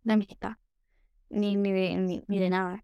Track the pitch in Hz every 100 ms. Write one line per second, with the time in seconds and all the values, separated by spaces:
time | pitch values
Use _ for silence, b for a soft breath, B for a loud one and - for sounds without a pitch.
0 | 226 214 202 - - 220 _ _ _ _
1 | _ _ - 208 208 202 202 190 185 180
2 | 185 180 - 196 185 185 180 185